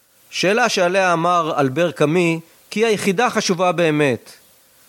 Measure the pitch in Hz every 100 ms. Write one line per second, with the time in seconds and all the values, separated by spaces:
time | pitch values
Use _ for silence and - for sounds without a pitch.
0 | _ _ _ - 165 220 233 - 175 190
1 | 185 170 175 175 165 147 135 135 175 -
2 | 147 175 170 165 - _ _ 208 226 202
3 | 185 185 247 220 202 175 180 170 165 151
4 | 143 113 - - _ _ _ _